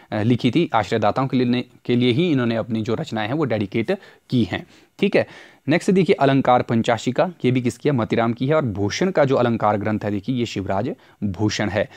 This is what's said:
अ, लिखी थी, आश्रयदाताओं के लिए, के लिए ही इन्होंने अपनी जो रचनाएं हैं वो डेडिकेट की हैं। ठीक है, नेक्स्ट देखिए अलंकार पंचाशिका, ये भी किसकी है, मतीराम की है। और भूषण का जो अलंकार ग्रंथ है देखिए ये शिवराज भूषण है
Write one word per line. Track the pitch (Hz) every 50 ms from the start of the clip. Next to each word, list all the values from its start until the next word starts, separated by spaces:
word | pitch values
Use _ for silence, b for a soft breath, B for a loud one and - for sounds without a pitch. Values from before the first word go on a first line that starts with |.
| B B
अ, | 107 107
लिखी | 104 120 127 - - 123
थी, | 113 165 175 - -
आश्रयदाताओं | 110 107 - 120 110 104 104 - 131 135
के | 127 127 127 127
लिए, | 120 123 123 - - _ _ _
के | - 120
लिए | 120 123 123
ही | 113 143 180 180
इन्होंने | 143 131 120 113 113
अपनी | 110 104 110 107 110
जो | 110 113 110
रचनाएं | 110 165 - 113 107 104
हैं | 107 135
वो | 165 156
डेडिकेट | 117 113 104 101 98 - 117 110 - 196 196 B B B B _ -
की | 131 123 107
हैं। | - 101 92 - b b b b b _ -
ठीक | 196 214 -
है, | 147 - B B B B B B B B 131
नेक्स्ट | 156 170 - 214
देखिए | 185 196 170 165 - -
अलंकार | 139 139 135 135 - 127 123 123
पंचाशिका, | - - 120 113 110 123 117 110 - 131 123 - 160 185 170 - -
ये | 123
भी | 123 131
किसकी | 120 117 - - - 147
है, | 143
मतीराम | 117 110 - 117 110 113 120
की | 117 - 131
है। | 135 156
और | 156 147
भूषण | 113 92 98 101 101 - - 180 190
का | 180 165 147
जो | 131 135
अलंकार | 120 120 120 117 104 113 104 107
ग्रंथ | 101 104 110 107 104 113
है | 104
देखिए | 104 98 95 - 131
ये | 123 117
शिवराज | - - 110 92 101 95 98 113 151 254 b b b b b 104
भूषण | 104 92 - 107 104 - - 107 98
है | 92 104 92 - B